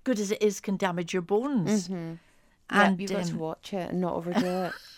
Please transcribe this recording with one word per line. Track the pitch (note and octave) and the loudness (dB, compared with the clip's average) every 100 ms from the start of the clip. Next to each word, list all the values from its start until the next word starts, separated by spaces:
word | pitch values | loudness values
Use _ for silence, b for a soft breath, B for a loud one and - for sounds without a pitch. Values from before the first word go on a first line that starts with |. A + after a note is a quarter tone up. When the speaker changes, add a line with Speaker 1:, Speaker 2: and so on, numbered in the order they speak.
Speaker 1:
good | - A3+ | -2 0
as | G3+ | 0
it | G#3+ | 2
is, | G#3 G3 | 2 2
can | - F#3+ | -4 0
damage | F#3+ F3 E3+ | 0 0 -2
your | F#3+ | -4
bones. | E3+ G3+ C4 C4+ E3 G#3+ F3 | 2 0 2 0 2 2 0
Speaker 2:
Mm-hmm. | F#3 E3 E3 b b b b _ | -6 -8 -12 b b b b _
Speaker 1:
And, | G3 G3+ F#3 | 4 4 4
Speaker 2:
Yep, | |
you've | G3 F#3+ | -2 -2
got | F3 | -2
to | |
Speaker 1:
um, | E3 | -2
Speaker 2:
watch | D#3+ - - | -4 -6 -8
it | G3 E3+ | -6 -2
and | F3+ | 0
not | F3+ | 0
overdo | E3+ E3 F3+ F3+ F3+ F3+ - - | -2 -2 0 0 0 -4 -6 -16